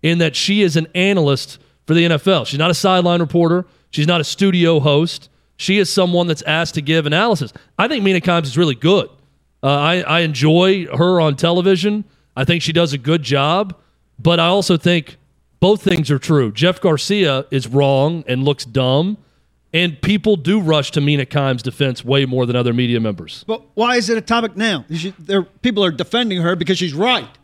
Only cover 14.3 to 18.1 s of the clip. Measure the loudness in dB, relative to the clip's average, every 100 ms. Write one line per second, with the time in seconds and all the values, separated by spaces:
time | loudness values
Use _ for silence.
14.3 | 2 2 2 2 0 2 0 -2 -18 _
15.3 | _ _ _ 2 2 2 0 0 -2 2
16.3 | 0 0 0 0 0 0 0 0 0 2
17.3 | 0 -2 -6 -2 0 2 2 0